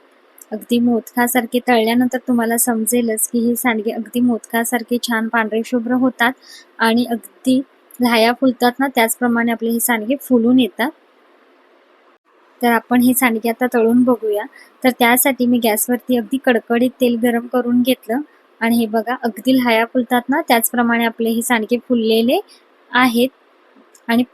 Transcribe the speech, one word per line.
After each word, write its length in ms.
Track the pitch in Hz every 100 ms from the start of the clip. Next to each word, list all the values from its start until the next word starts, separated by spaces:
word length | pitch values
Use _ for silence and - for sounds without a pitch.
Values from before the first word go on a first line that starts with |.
| _ _ _ _ -
अगदी 260 | 220 - 240
मोदकासारखे 800 | 240 226 - - 240 254 233 247
तळल्यानंतर 600 | 247 240 220 240 254 254
तुम्हाला 380 | - 240 226 233
समजेलच 720 | 247 226 214 240 233 220 -
की 100 | 240
हे 160 | 233 233
सांडगे 340 | 254 220 214
अगदी 300 | 220 220 240
मोदकासारखे 800 | 247 220 - 233 233 240 226 240
छान 260 | - 226 220
पांढरे 320 | 233 220 220
शुभ्र 280 | 226 247 226
होतात 400 | 254 262 - 240 262 - - - -
आणि 260 | 226 233
अगदी 560 | 240 226 - _ 254 262 269 _ _ -
लाह्या 320 | 247 226 226
फुलतात 400 | 247 262 240 247 240
ना, 80 | 269
त्याचप्रमाणे 580 | 254 226 - 247 233 233
आपले 180 | 226 226
हे 100 | 233
सांडगे 360 | - 226 214 277
फुलून 380 | - 247 226 262
येतात. 320 | 226 - 262 - _ _ _ _ _ _ _ _ _ _ _ _ _ _ _ -
तर 100 | 240
आपण 280 | 233 - 247
हे 140 | 247
सांडगे 340 | 240 254 226 233
आता 180 | 226 247
तळून 280 | 240 226 240
बघूया. 420 | 247 226 214 208 247 - - _
तर 60 | 262
त्यासाठी 560 | 233 233 254 285 254 247
मी 120 | 247
गॅसवरती 520 | 226 214 - 247 - 247
अगदी 200 | 208 269
कडकडीत 540 | - 233 - 233 254
तेल 260 | - 247 233
गरम 240 | 247 233 240
करून 360 | 254 240 247
घेतलं 380 | 247 254 - 247 294 _ _ -
आणि 160 | 226 233
हे 100 | 226
बघा, 280 | 226 220 262
अगदी 340 | 233 220 254 262
लाह्या 280 | 247 226
फुलतात 380 | 226 254 233 247 240
ना, 120 | 294 311
त्याचप्रमाणे 560 | 233 - 240 233 233
आपले 260 | 233 220 226
हे 120 | 226
सांडगे 340 | 220 233 208 240
फुललेले 640 | - 240 220 226 233 349 - - _ _ _
आहेत 360 | 247 254 233 262 _ _ _ _ _ _ _ -
आणि 140 | 233 247